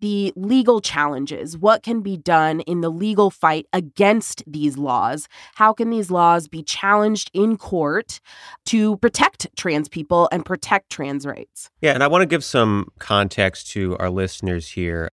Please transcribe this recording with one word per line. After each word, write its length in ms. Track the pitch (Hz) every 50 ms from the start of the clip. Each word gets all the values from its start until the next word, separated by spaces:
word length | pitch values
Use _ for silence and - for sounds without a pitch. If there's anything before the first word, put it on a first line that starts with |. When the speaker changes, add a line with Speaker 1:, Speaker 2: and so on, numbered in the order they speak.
Speaker 1:
the 300 | 208 208 208 202 196 190 -
legal 420 | 185 190 208 254 262 233 240 240 214
challenges. 760 | - - - 151 147 147 143 131 139 - 151 - - 160 165
What 260 | 160 180 214 226 226 -
can 160 | 220 240 226
be 160 | 196 202 196
done 460 | 165 - 180 170 160 156 156 156 160
in 180 | - - 175 175
the 80 | 170 165
legal 400 | 160 170 202 214 214 196 208 190
fight 380 | - _ - 160 156 160 - _ -
against 680 | 185 165 143 - - 202 202 214 226 - - - - -
these 300 | 156 147 156 147 147 131
laws? 500 | 139 143 135 123 117 92 120 139 151 - - - - - - -
How 180 | - 214 220 220
can 160 | - 233 233
these 200 | 233 220 202 175
laws 380 | 185 175 170 170 170 170 160
be 160 | - - 160 156
challenged 680 | - - - - 196 208 208 208 214 214 202 - - -
in 240 | 185 208 220 226
court 640 | - - - 190 170 156 143 156 208 - - - - _ _ - - - - - - -
to 280 | - 226 220 214 214 208 196
protect 540 | - 233 - - - - - - - - -
trans 320 | - - 180 151 147 151 -
people 400 | - 165 151 - 180 170 170 -
and 140 | - 180 147
protect 440 | - 185 - - - 208 196 - -
trans 360 | - - 143 139 139 139 139
rights? 440 | 143 - - - - - - - - _ -
Speaker 2:
Yeah, 100 | - 151
and 100 | 131 127
I 60 | 139
want 140 | 147 160 180
to 60 | 190
give 180 | 143 165 156 -
some 480 | - - 127 113 110 104 101 92 - - -
context 680 | - - 107 101 101 95 - - 98 95 - - - -
to 260 | - 104 95 90 90
our 120 | 90 92 92
listeners 600 | 90 95 95 92 - - - 92 90 87 80 -
here. 400 | - 95 90 85 85 85 82 - -